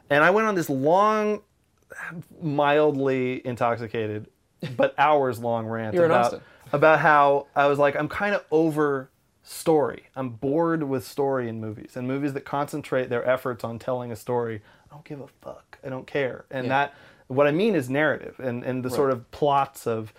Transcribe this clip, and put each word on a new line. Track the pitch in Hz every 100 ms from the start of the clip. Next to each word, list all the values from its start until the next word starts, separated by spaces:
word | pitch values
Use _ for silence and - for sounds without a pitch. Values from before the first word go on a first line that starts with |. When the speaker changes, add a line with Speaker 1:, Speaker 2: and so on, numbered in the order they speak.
| -
Speaker 1:
And | 143
I | 165
went | 208 220
on | 190
this | 151
long, | 139 143 180 214 214 214 208 _ _ _ _ - - - 165 - -
mildly | 160 143 143 151 151 139 135 131 127 127 131
intoxicated, | 117 120 117 117 117 107 107 107 _ _ - 143 120
but | 139 -
Speaker 2:
<laughs> |
Speaker 1:
hours | 143 151 131 110
long | 117 117 110
rant | 113 110
Speaker 2:
You're | 175 165
in |
Speaker 1:
about, | 143 120
Speaker 2:
Austin. | - - - -
Speaker 1:
about | 147 156 156
how | 160 147 143 139 - 139
I | 143
was | 139
like, | 143 143
"I'm | 151
kinda | - 202 202 -
over | 156 165 151 151 135 135 _ _ _
story. | - - - 156 127 - - 131
I'm | 127
bored | 113 135 156 165 165
with | 143 131 -
story | - 139 135 117
in | 113
movies, | 110 107 - 131
and | 127
movies | 135 143
that | 135 -
concentrate | 143 147 151 - 131 123
their | 120 123
efforts | 127 131 117
on | 117 117
telling | - 127 120
a | 113
story. | - 120 117 110 - _ _
I | 147
don't |
give | - 143
a | 135
fuck. | _ 131 131 _ -
I | 139
don't | 131 -
care." | 147 131 - -
And | 135 127
Speaker 2:
Yeah. |
Speaker 1:
that, | 135 143 - - _ -
what | 131 143
I |
mean | 156 226 175
is | 123
narrative | 139 151 117 - -
and, | 131 120
and | 127 127
the | 123
Speaker 2:
Right. | 131
Speaker 1:
sort | 139
of | 123 120
plots | - 147 139 139 - -
of, | 113 110